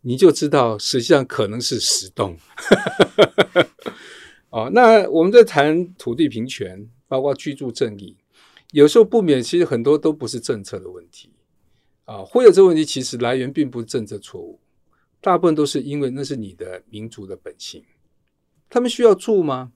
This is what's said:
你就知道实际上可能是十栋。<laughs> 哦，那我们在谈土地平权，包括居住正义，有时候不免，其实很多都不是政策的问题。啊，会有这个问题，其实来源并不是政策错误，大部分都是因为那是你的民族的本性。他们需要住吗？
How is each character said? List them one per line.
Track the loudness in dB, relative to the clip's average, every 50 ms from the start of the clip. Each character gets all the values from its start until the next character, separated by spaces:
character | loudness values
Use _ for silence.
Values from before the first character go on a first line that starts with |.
你 | _ -6 -2
就 | 4 4 4 4
知 | 4 -2 0
道 | 0 0 0 0 -2 -6
实 | -6 -4 -4 -4 0
际 | 2
上 | 2 2 2
可 | -2 -4 -4 -4 -4
能 | -4 -8
是 | -8 -6 -6 -6
十 | -4 -4 -4 -4 -6 -10
栋。 | _ -8 -8 -8 -8 -14 _
<laughs> | _ _ -14 0 0 0 2 2 -8 -2 -2 -2 -2 2 0 0 0 2 -2 -2 0 0 -2 -2 -2 _ _ -16 -16 -16 -16 -20 -20 -20 -20 -20 -20 _ _ _ _
哦， | -8 -8 -6 -2 2
那 | 4 6 6 6 6 4 2
我 | 0 2 2
们 | 6
在 | 8 8 8
谈 | 8 4 0 2 2 0 -2 -4 -6 -10
土 | _ -10 -10 -4
地 | -2 -4 -4
平 | -4 -6 -10
权， | -10 -10 -10 -12 -12 -12 -16 -20 -20 _ _ _
包 | _ -6 -2
括 | -2 -2 -4
居 | -4 -8 -12 -12
住 | -10 -10 -12
正 | -6 -6 -6 -6 -6
义， | -12 -18 -20 -20 _ _ _ _ _ _ _ _ _ _ _ 4
有 | 6 6
时 | 6 8 4
候 | 4
不 | 4 2 0 2
免， | 2 0 0
其 | 0 -2 -2
实 | -2 -2
很 | 0 -2 -4
多 | 0 0 0
都 | 0 0 -2 -4
不 | -4 -8
是 | -10 -10 -10
政 | -8 -8 -8 -8 -8
策 | -14 -14 -14
的 | -14 -16
问 | -20 -20 -20 _
题。 | _ -20 -20 _ _ _ _ _ _ _ _ _ _ _ _ _ _ _ _
啊， | -20 -18 -18 -18
会 | 0 0 6 6
有 | 8
这 | 8 8
个 | 6
问 | 6 4
题， | 2 -2
其 | -4 -4 -8
实 | -8 -8 -8 -6
来 | -4 -2 -2
源 | -2 -4 -6 -4
并 | -4 -6 -4
不 | -6 -12
是 | -12
政 | -8 -8 -8 -8
策 | -8 -14 -18
错 | -18 -18 -18 -16
误， | -16 -16 -20 _ _ _ _ _ _ _ _ _ _ _ _ _
大 | -2 0 0 2
部 | 2
分 | 0 2
都 | 2 -2
是 | -2 -2 -6
因 | -8 -6 -6 -6
为 | -6 -6
那 | -6 -8 -10
是 | -10 -10
你 | -10 -10 -14 -14
的 | _ -16 -16 -16 -18 _ _
民 | -16 -16 -16 -16
族 | -16 -18 -16
的 | -16 -16
本 | -16 _ -20 -20
性。 | _ -18 -18 -18 -20 _ _ _ _ _ _ _ _ _ _ _ _ _ _ _ _ _ _
他 | -4 -2
们 | -2 -2
需 | -4 2 4
要 | 4 4
住 | 2 0 -2 0 0
吗？ | 0 -2 -4 -6 -8 -14 _